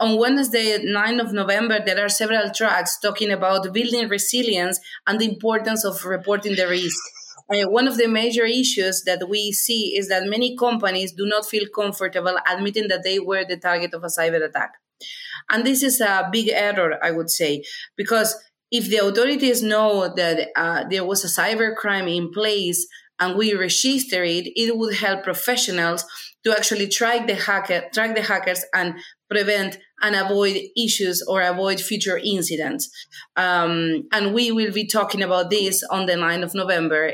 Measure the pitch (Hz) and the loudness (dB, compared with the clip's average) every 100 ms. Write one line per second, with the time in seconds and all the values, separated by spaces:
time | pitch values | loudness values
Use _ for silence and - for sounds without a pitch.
0 | 220 220 240 277 254 226 220 208 202 202 | 2 4 4 4 2 2 2 0 0 0
1 | 220 240 226 202 190 202 226 214 208 185 | 2 0 0 0 2 2 2 0 0 0
2 | 202 208 220 226 202 202 220 180 180 - | 0 0 0 0 0 0 2 2 0 -2
3 | 208 202 214 190 185 196 185 202 240 240 | -2 0 0 2 2 2 0 -2 0 0
4 | 214 196 - 247 233 185 180 185 - - | 0 0 0 0 2 2 0 -2 -8 -8
5 | - 214 220 202 220 220 214 220 202 185 | -2 0 0 0 0 0 0 -2 -2 -4
6 | 180 180 202 202 208 190 180 180 175 - | -4 -4 0 0 0 0 0 0 -2 -4
7 | - - - - - 202 196 226 262 233 | -8 -16 -20 -16 -2 0 2 2 2 2
8 | 226 220 233 233 226 254 254 208 190 185 | 2 2 2 2 2 2 2 2 0 0
9 | 190 180 175 214 208 202 - 226 208 196 | 0 -2 -2 -2 -2 -2 0 0 0 -2
10 | 190 185 196 220 247 247 240 226 202 185 | 0 0 0 0 -2 0 0 2 0 -2
11 | 190 165 202 214 214 214 208 214 202 196 | -4 -4 -2 -2 -2 -4 -2 -2 -4 -2
12 | 185 185 175 180 - 180 202 214 208 180 | -4 -2 -2 0 0 -2 -2 0 0 0
13 | 185 190 180 190 185 180 180 175 175 170 | 0 -2 0 -2 -2 -4 -2 0 -2 -6
14 | 170 170 165 165 156 139 - - _ _ | -6 -2 0 0 0 -4 -6 -10 _ _
15 | - - - - - 220 240 262 269 247 | -18 -16 -14 -8 -2 0 2 2 2 2
16 | 214 190 185 226 214 220 208 202 165 - | 2 2 0 0 0 2 2 2 0 0
17 | 170 165 165 - 156 147 - - - - | 0 0 -2 0 0 -2 -6 -14 -10 -8
18 | 202 226 214 - - _ _ 240 190 214 | 0 2 2 -2 -12 _ _ -4 0 2
19 | 202 208 262 277 269 240 220 214 220 202 | 2 4 2 4 2 2 2 4 4 4
20 | 180 180 170 160 - - 165 160 165 190 | 2 0 2 0 0 -2 0 -2 0 -2
21 | 185 196 175 180 185 220 226 220 208 196 | 0 -2 0 0 2 2 0 0 -2 -2
22 | 180 175 170 202 214 208 180 175 - - | 0 -2 -2 -2 0 0 0 -2 -4 -10
23 | - - 180 190 220 196 185 - 262 269 | -14 -4 -2 2 2 2 2 2 2 0
24 | 262 180 175 170 175 - 226 226 220 202 | 0 0 0 -2 -2 -2 0 0 0 0
25 | 208 196 185 175 - 240 208 180 170 175 | 0 -2 -4 -4 -2 0 0 0 0 -2
26 | - - - - - 208 - 208 196 - | -6 -12 -18 -4 0 2 2 0 0 0
27 | 233 240 214 196 - 196 190 175 - 220 | 2 2 0 0 0 0 0 -2 -2 -2
28 | 226 220 214 190 185 180 - 185 180 175 | 0 0 0 0 0 -4 -2 -2 -2 -4
29 | - - - 208 196 208 190 - - - | -12 -20 -4 0 2 0 -2 -6 -16 -4
30 | 214 196 190 202 202 196 - - 226 - | 0 0 0 2 2 0 -4 -2 0 0
31 | 185 175 - 190 180 180 190 185 - 214 | 0 -2 -2 0 2 0 -2 -2 -2 -2
32 | 196 175 214 190 170 156 147 143 - - | -2 -2 -2 -2 -2 -2 -4 -4 -8 -10
33 | - - - - 185 180 170 165 165 156 | -20 -20 -8 -2 0 2 2 0 0 -2
34 | - 214 202 226 240 226 214 196 214 220 | -2 0 0 0 2 2 0 -2 0 0
35 | 202 196 185 180 175 208 190 190 - 190 | 0 -2 0 0 2 0 0 -2 -2 -2
36 | 185 175 170 175 175 196 185 170 165 156 | 0 0 0 0 -2 -2 0 0 2 2
37 | 156 | 0